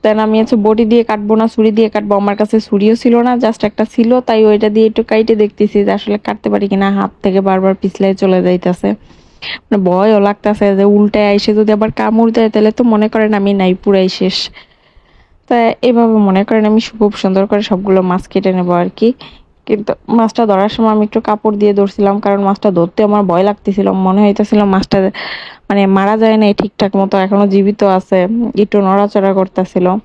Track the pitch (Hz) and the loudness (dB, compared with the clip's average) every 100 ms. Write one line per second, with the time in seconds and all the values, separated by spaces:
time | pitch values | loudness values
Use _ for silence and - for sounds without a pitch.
0 | 220 214 220 220 220 233 208 220 220 233 | 0 0 0 0 0 0 0 0 2 2
1 | 226 214 208 220 226 - 220 214 220 214 | 0 -4 -2 0 0 0 0 2 0 -2
2 | 208 202 202 202 214 220 - 202 208 233 | -2 0 0 -2 0 -2 0 0 0 2
3 | 247 233 240 247 226 226 208 - 220 - | 2 2 0 0 -2 -2 -6 -4 -4 0
4 | 226 247 247 226 214 208 214 214 220 220 | 0 0 0 2 2 2 2 2 2 0
5 | 226 220 226 220 208 - 208 208 202 196 | -2 -2 0 0 0 0 -2 0 -2 -2
6 | 208 208 - 214 220 202 202 196 196 196 | -4 -6 -6 -6 -4 -2 -2 -2 -2 -2
7 | 196 - 202 190 196 190 190 190 196 - | -4 -4 -2 0 0 0 0 0 -4 -2
8 | 196 190 196 185 180 180 180 180 196 208 | -2 0 0 2 0 0 -2 -2 -4 -6
9 | - - _ _ - - _ 208 185 180 | -10 -20 _ _ -14 -14 _ -2 0 2
10 | 208 214 202 202 208 208 202 196 202 208 | 2 2 0 -2 -4 0 0 2 2 4
11 | 208 208 208 202 - 214 214 214 220 - | 2 0 0 0 0 0 2 0 -2 -2
12 | 220 220 226 233 220 214 214 220 247 214 | -2 2 2 2 0 2 0 2 0 2
13 | 214 220 214 208 196 202 185 185 - 196 | 0 0 0 0 0 0 0 0 0 2
14 | 190 - 185 - - - - _ _ _ | 0 -2 -4 -4 -10 -14 -20 _ _ _
15 | _ _ _ _ _ 240 226 - 247 233 | _ _ _ _ _ 0 0 0 0 2
16 | 233 220 202 185 202 220 214 214 - 220 | 2 2 2 0 0 0 2 0 -2 -2
17 | 208 208 190 190 202 208 208 185 196 190 | -2 0 -2 0 0 -2 -2 -4 0 0
18 | 185 180 - 190 190 185 175 175 180 - | 0 -4 -4 -4 -2 -2 -2 -2 -2 0
19 | 226 262 - - _ _ - 214 214 - | -2 -2 -14 -20 _ _ -6 -4 -4 -8
20 | - 233 226 - 226 190 202 - 220 214 | -2 0 0 0 0 0 0 0 0 0
21 | 208 226 226 214 220 208 208 202 202 - | -2 -4 -4 -2 -2 0 0 2 -2 0
22 | 202 202 202 202 196 202 214 180 170 - | -2 0 -2 0 -2 0 -2 0 -2 0
23 | 214 208 196 175 196 202 - 196 196 190 | 0 0 0 0 0 -2 -4 -2 -2 0
24 | 190 190 208 202 208 208 208 190 - 202 | 0 2 2 0 0 0 2 0 0 -2
25 | 190 - - - - - _ 202 196 196 | -2 -4 -14 -14 -16 -20 _ 0 2 2
26 | 196 220 220 220 208 208 208 - 196 196 | 2 2 2 2 2 0 -4 -2 -2 0
27 | 196 196 190 202 202 196 196 208 202 185 | 0 0 0 0 2 2 0 0 0 0
28 | - 190 180 233 233 - 208 208 196 196 | 0 -2 0 -2 -2 -2 0 0 0 0
29 | 202 208 190 190 185 - 185 190 180 196 | 0 0 0 -2 -2 -4 -4 -2 0 -2